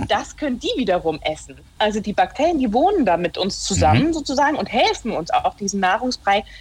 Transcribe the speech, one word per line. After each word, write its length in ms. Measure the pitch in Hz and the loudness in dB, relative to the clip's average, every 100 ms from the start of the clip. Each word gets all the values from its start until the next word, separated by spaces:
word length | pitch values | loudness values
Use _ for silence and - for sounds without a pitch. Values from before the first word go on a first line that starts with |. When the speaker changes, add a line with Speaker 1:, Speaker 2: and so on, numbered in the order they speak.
| - | -2
Speaker 1:
das 280 | 214 277 - | -2 -4 -6
können 220 | 294 247 | -6 -4
die 140 | 339 453 | -4 -2
wiederum 440 | 220 180 165 156 | 0 0 0 -4
essen. 340 | - 156 - 135 - - | -6 -8 -12 -20 -20 -2
Also 220 | 214 214 | -2 -2
die 120 | 208 | -2
Bakterien, 460 | 196 185 - 311 320 | 0 0 2 0 2
die 140 | 254 | 2
wohnen 320 | 214 349 415 220 | 2 2 4 2
da 100 | 170 | 2
mit 220 | 175 - | 0 -2
uns 240 | 190 - | -4 -4
zusammen 460 | - 170 160 - 311 | -2 2 4 4 2
Speaker 2:
Mhm. 40 | |
Speaker 1:
sozusagen 440 | 320 285 269 294 302 | 0 -2 0 2 0
und 100 | 202 | -2
helfen 460 | 226 381 415 233 | 2 2 0 -4
uns 180 | 151 170 | -6 -2
auch, 240 | - 160 | 0 0
diesen 240 | - 196 196 | -2 -4 0
Nahrungsbrei 640 | 185 208 254 240 - 202 - - | 0 0 -2 -4 0 0 -2 -12